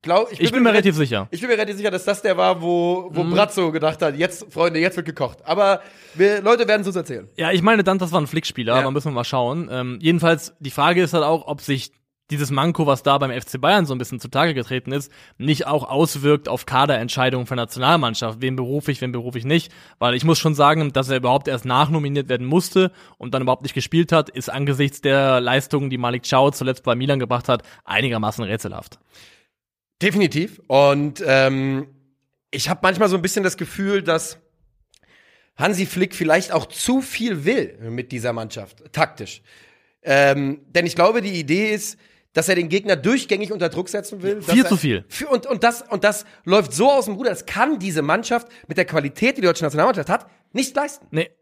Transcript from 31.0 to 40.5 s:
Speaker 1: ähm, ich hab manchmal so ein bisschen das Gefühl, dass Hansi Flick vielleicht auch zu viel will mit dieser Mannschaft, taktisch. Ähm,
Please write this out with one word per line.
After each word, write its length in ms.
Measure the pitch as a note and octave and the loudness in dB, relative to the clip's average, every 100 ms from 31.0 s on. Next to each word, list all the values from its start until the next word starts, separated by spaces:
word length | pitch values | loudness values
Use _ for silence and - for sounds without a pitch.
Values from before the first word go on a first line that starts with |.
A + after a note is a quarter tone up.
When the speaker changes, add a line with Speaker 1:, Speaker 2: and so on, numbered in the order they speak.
| D3 C#3+ D#3+ | 0 -4 2
Speaker 1:
ähm, 580 | C3+ C3+ C3+ C3+ C3+ C#3+ _ _ _ _ _ _ | 4 4 2 -2 -4 -6 _ _ _ _ _ _
ich 200 | C3+ D3 | -8 -4
hab 100 | F3+ | 0
manchmal 260 | F#3 F3+ G#3 | 0 2 2
so 80 | F#3 | 2
ein 60 | |
bisschen 220 | F3+ G#3 | 0 0
das 120 | F#3+ - | -2 -2
Gefühl, 460 | E3+ - G3 G3+ | -10 -4 0 0
dass 380 | E3 D#3+ - - _ _ _ _ _ _ _ _ _ _ _ - | 0 -2 -2 -14 _ _ _ _ _ _ _ _ _ _ _ -4
Hansi 300 | E3 F#3 F#3 | -2 0 -2
Flick 300 | F3+ G3+ - | -2 -4 -2
vielleicht 360 | D#3+ E3 F#3 | 2 2 2
auch 140 | D#3+ - | -4 -4
zu 360 | - - B3+ | -6 0 0
viel 440 | C4 - A#3 F3 D3 | -2 -6 -4 -2 0
will 320 | B3+ C3 - A2+ | 0 -2 -8 -10
mit 240 | A#2 B2 | -10 -8
dieser 220 | B2+ A#2+ | -6 -4
Mannschaft, 580 | A#2 A2 A#2 G2 _ - | -6 -8 -14 -16 _ -12
taktisch. 500 | - D#3 - G#2 - _ - _ _ _ _ | -4 -4 -4 -16 -16 _ -20 _ _ _ _
Ähm, 600 | D#3 C#3 C#3 C#3 C#3 | 0 4 4 4 0